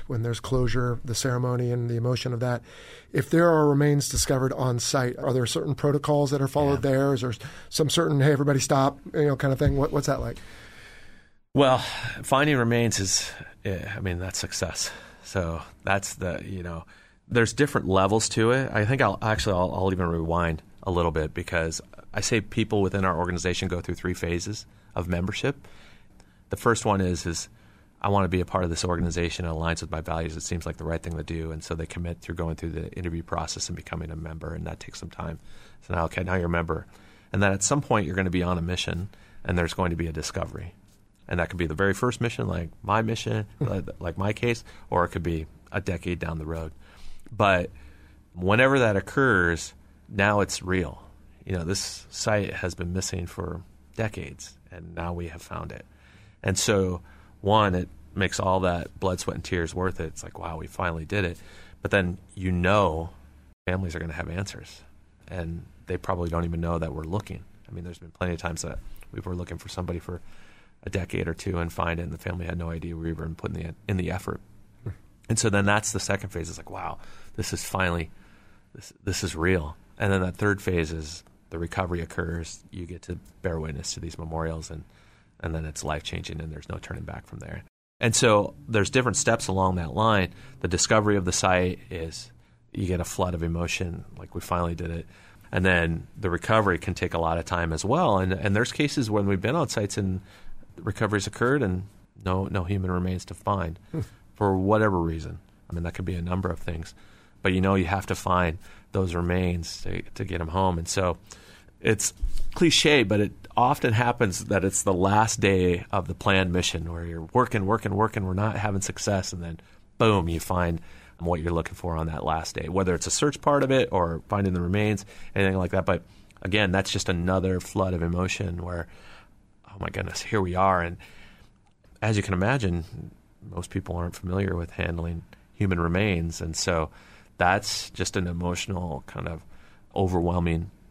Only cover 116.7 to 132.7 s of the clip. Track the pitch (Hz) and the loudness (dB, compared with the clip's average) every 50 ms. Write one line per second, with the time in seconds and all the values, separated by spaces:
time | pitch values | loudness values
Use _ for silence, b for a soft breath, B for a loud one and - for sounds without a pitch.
116.7 | - 85 80 82 85 85 85 85 82 85 82 82 - 123 123 - - 107 95 95 | -2 -4 -4 -6 -6 -6 -8 -8 -8 -8 -8 0 2 2 2 4 2 0 2 2
117.7 | 113 104 - 104 98 98 110 107 - 110 95 92 92 95 104 110 - - 104 110 | 2 2 0 0 0 2 2 2 0 -2 -2 -2 0 0 0 0 0 -2 -2 -2
118.7 | 98 95 - - 87 - - 104 101 95 92 - - 87 85 85 80 - b b | -2 -2 -2 -4 -6 -4 -2 0 0 0 0 -2 -6 -8 -8 -8 -10 -12 b b
119.7 | b b b b _ - 117 110 107 95 82 85 82 80 - - 92 90 87 85 | b b b b _ 2 4 6 6 6 4 2 0 -2 -2 0 0 2 2 2
120.7 | 85 82 B B B B B B B B 85 85 87 82 80 87 85 82 80 - | 0 -2 B B B B B B B B 0 0 0 0 0 0 0 0 -2 -2
121.7 | 98 - - 87 82 80 80 80 80 - 50 71 78 80 80 - - - - 78 | -8 -8 -6 -4 -2 -2 -2 -4 -4 -4 -2 -2 -2 -2 -2 -6 -8 -8 -6 -2
122.7 | 87 98 95 92 87 80 - 82 - - 147 147 139 - - 151 143 143 139 131 | 0 0 2 2 2 0 0 -2 0 2 2 0 0 0 0 2 4 4 4 4
123.7 | 135 131 - - - 92 87 82 82 76 - - 104 101 98 95 92 90 87 87 | 4 4 2 4 2 2 2 2 0 -4 -4 -2 0 0 2 2 2 0 0 2
124.7 | 95 104 107 107 107 98 - B B B B B B 101 98 95 95 95 90 87 | 2 2 2 2 0 0 -4 B B B B B B 2 2 2 2 2 0 0
125.7 | - 95 85 - 92 - - b b b b b b - - 98 95 107 104 92 | 0 0 2 2 0 0 -2 b b b b b b -10 -6 0 2 2 4 4
126.7 | 90 98 95 - - 98 - - 90 85 87 92 95 95 90 92 92 90 - - | 4 2 2 2 -2 -2 0 0 0 0 2 2 2 2 2 2 0 0 -4 -4
127.7 | - 104 95 92 92 82 85 85 85 90 92 92 - - 101 90 87 87 87 90 | 0 0 0 2 2 0 0 0 0 0 0 0 -2 -2 -4 -4 -4 -6 -6 -6
128.7 | 90 85 78 B B B B B B B B B B B _ _ _ _ _ - | -6 -6 -8 B B B B B B B B B B B _ _ _ _ _ -20
129.7 | 101 98 95 82 - 101 95 87 87 - - - - 107 95 87 87 90 95 98 | -12 -8 -8 -6 -4 -6 -6 -6 -6 -8 -6 -2 0 0 2 2 2 4 4 6
130.7 | 95 87 85 87 87 - B B B B B B B B B B B B _ _ | 6 4 2 -2 -4 -8 B B B B B B B B B B B B _ _
131.7 | _ _ _ - - - - 110 110 101 98 - 95 90 95 110 135 139 110 95 | _ _ _ -20 -10 -2 0 2 2 2 2 0 0 2 2 2 2 2 2 0